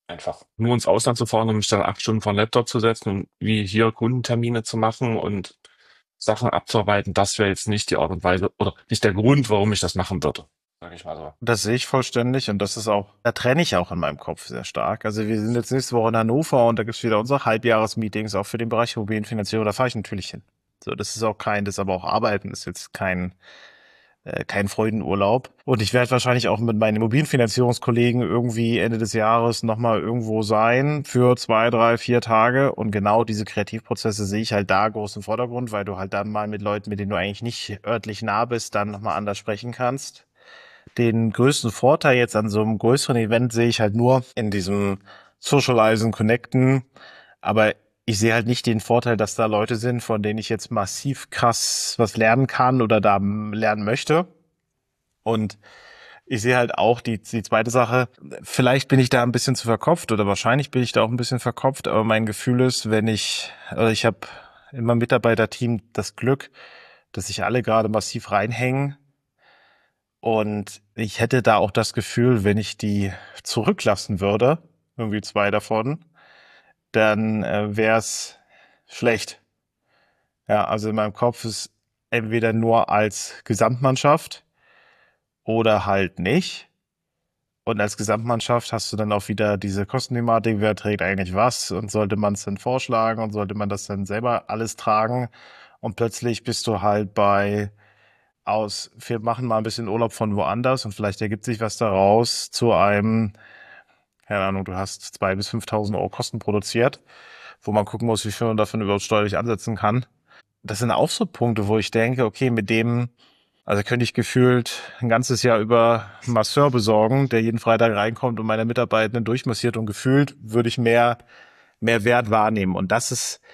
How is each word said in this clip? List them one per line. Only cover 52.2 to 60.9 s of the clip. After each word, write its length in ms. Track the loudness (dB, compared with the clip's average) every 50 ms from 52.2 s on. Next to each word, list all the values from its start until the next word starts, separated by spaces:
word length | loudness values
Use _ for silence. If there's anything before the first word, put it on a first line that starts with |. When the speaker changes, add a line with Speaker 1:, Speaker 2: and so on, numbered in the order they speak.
| 4 4 4 4 2
Speaker 2:
kann 380 | 0 0 2 2 2 4 2 2
oder 180 | 4 4 4
da 140 | 4 4 2
m-, 360 | 2 2 -2 -2 -4 -6 -6
lernen 320 | -4 -2 0 0 0 0 -2
möchte. 440 | -2 -2 -2 0 0 0 0 0 -2 _ _ _ _ _ _ _ _ _ _ _ _ _ _ _ _ _ _ _
Und 340 | -2 -2 0 -2 -4 -6 -12 _ -20 -20 -20 -20 -20 -20 -20 -20 -20 -20 -20 _ -6
ich 140 | -6 -2 0
sehe 120 | 2 2
halt 220 | 2 2 0 0 0
auch 240 | 2 2 2 2
die, 180 | 0 -4 -4 -4
die 220 | -6 -6 -6 -6
zweite 300 | -2 0 0 0 0 2
Sache, 360 | 2 2 2 4 2 0 0 0 _ _ -18 -16 -16 -16 -14
vielleicht 460 | -6 -2 2 2 4 4 2 2 4
bin 100 | 4 4
ich 100 | 4 4
da 140 | 2 2 2
ein 80 | 2
bisschen 240 | 0 0 0 0 -2
zu 100 | -2 0
verkopft 460 | 0 0 0 2 0 0 0 0 -2
oder 160 | 0 2 2 2
wahrscheinlich 420 | 0 0 2 2 2 2 0 -2
bin 140 | -2 -2 -2
ich 80 | 2